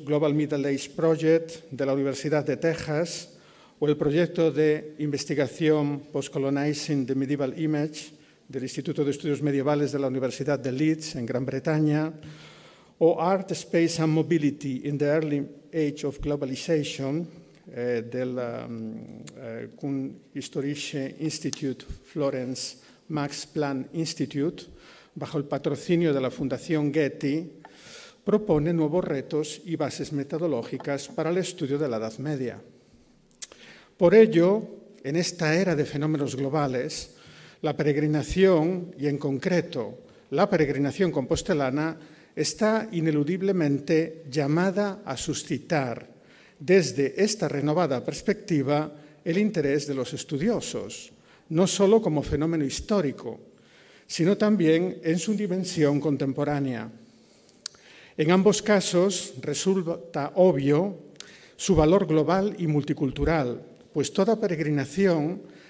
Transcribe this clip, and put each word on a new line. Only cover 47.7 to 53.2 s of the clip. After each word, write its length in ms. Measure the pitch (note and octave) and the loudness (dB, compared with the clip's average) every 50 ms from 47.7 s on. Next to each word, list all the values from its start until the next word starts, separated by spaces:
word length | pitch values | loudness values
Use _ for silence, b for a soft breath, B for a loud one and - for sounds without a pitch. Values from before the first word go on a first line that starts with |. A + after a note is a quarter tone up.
| D3+ F3 F3+ D3 C3+ A#2+ A2 | 2 2 2 2 0 0 -2
perspectiva, 920 | - C#3+ - - - G3+ G#3 - - E3+ D3 C3 C3 D3 D3 D3+ D3+ B B B B B B B | -4 -6 -4 -2 -2 -2 -2 -2 0 0 2 2 2 2 2 0 -2 B B B B B B B
el 120 | F3 E3 | -2 0
interés 500 | F#3+ G#3+ G#3+ - E3+ C#3+ C#3 C#3 D3 C#3+ | 2 2 2 2 0 0 2 2 0 0
de 80 | C#3+ C#3+ | -2 -4
los 200 | C3+ B2 - - | -4 -4 -4 -6
estudiosos, 1000 | B2+ - - D#3 C3+ D#3 A3+ A#3 E3+ - - - A#2 G2 G2 - - - - b b b b b b b b | -8 -6 -6 -4 -2 0 0 0 0 -2 -6 -6 -8 -8 -8 -12 -14 -16 -18 b b b b b b b b
no 160 | E3 D#3+ F#3+ | 2 2 4
solo 340 | F3+ - - G3+ F#3+ A3 A3+ | 4 4 4 6 6 6 6
como 220 | A3 F#3+ D#3 C#3+ C3+ | 4 2 0 0 0
fenómeno 420 | - D3+ C#3+ D3+ E3 E3+ D#3+ C#3+ | -2 -2 0 0 0 0 0 0
histórico, 760 | C3+ - - - - G#3+ G3+ E3 C#3 - - | -2 -2 -6 -4 -2 0 0 0 0 -2 -6